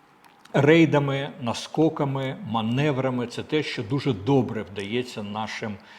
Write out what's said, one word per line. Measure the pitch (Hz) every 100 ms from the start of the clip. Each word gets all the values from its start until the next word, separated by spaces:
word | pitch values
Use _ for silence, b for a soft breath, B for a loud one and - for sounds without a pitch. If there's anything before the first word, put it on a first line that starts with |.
| _ _ _ _ -
рейдами, | - 143 165 156 143 139 139 143 -
наскоками, | 117 107 - - 156 160 139 135 131 139 107
маневрами. | 113 113 123 151 127 131 123 117
Це | -
те, | - 156
що | 139 -
дуже | 101 139 143
добре | 104 101 139 107 110
вдається | 95 101 98 120 123 120
нашим, | 101 104 107 - 113 98 B